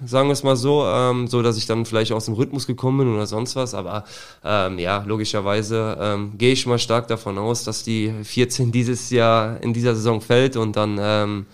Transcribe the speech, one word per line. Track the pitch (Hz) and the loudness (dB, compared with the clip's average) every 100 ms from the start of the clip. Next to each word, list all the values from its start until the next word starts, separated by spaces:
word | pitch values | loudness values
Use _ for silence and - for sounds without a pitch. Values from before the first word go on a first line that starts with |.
sagen | 123 127 139 | -2 2 2
wir | |
es | 135 | 2
mal | 135 127 | 2 2
so, | 135 147 | 4 2
ähm, | 110 120 127 123 120 | 2 2 2 0 0
so | 123 | 2
dass | 117 110 | 2 0
ich | - | 0
dann | 113 113 | -2 0
vielleicht | 113 110 | 0 0
aus | 113 117 | -2 -2
dem | |
Rhythmus | 107 131 143 127 | -2 0 -2 -4
gekommen | 123 127 135 | -2 0 2
bin | 127 | 2
oder | 107 101 | 2 -2
sonst | 107 127 131 | -4 -4 -4
was. | 123 101 | -4 -6
Aber, | 98 104 - - - - | -6 -8 -10 -16 -18 -10
ähm, | 85 104 95 92 | -2 0 0 -2
ja, | 87 101 101 | -2 -2 -2
logischerweise, | 107 107 107 98 104 104 113 110 - | -4 -2 -2 0 -2 0 -2 -2 -2
ähm, | 104 101 104 104 | -2 -2 -4 0
gehe | 123 | 2
ich | 131 123 | 2 2
mal | 120 | 0
stark | - 117 120 | 0 0 0
davon | 113 104 98 | -4 -4 -4
aus, | 110 117 | -2 -2
dass | 107 110 | -4 -6
die | - 110 107 107 | -4 -2 -2 -4
vierzehn | 107 123 123 - 123 | -4 0 0 2 0
dieses | 123 120 120 - | 2 0 -2 0
Jahr | 120 117 113 110 113 | 4 6 4 2 -2
in | 120 | -2
dieser | 117 123 | 0 2
Saison | 110 113 110 | 2 2 0
fällt | - 123 135 123 | 2 4 4 2
und | 110 107 | -2 0
dann, | 107 101 | 0 0
ähm, | 104 107 104 104 101 | 0 0 0 -4 -8